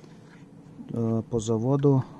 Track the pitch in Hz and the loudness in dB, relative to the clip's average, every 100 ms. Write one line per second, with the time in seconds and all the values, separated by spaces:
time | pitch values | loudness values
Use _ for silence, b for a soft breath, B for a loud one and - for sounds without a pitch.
0 | B B B B - - - - - 117 | B B B B -20 -20 -20 -16 -8 -4
1 | 113 113 110 117 110 110 123 139 143 135 | 0 -2 -2 -4 0 0 2 2 4 4
2 | B | B